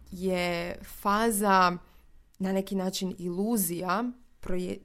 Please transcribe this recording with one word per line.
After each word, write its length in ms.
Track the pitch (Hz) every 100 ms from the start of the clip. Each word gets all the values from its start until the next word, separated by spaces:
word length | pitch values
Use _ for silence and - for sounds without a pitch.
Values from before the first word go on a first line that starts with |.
| -
je 680 | 180 185 180 175 170 175 -
faza 920 | 196 - 208 208 233 202 208 190 180 175 - - - - - -
na 140 | 190
neki 220 | 190 196 196
način 400 | 185 190 185 -
iluzija, 880 | 175 175 208 233 170 170 180 190 247 247 - -
proje-, 360 | - 180 180 -